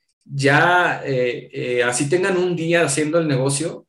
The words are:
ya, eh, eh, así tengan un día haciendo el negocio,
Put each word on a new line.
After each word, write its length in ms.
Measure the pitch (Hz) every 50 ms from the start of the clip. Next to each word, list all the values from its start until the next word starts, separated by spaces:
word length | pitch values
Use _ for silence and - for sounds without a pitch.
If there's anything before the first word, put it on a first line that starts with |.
| _ _ _ _ _
ya, 800 | - 143 139 135 139 143 151 165 175 180 180 175 160 135 - -
eh, 460 | 139 135 127 127 123 117 117 120 - -
eh, 300 | 139 127 127 123 123 120
así 260 | 120 123 - 151 139
tengan 300 | 156 180 185 196 190 180
un 180 | 180 180 175
día 260 | 160 160 165 170 170 165
haciendo 360 | 147 143 - 156 147 156 170
el 100 | 165 156
negocio, 580 | 139 123 131 139 139 - 156 175 - - -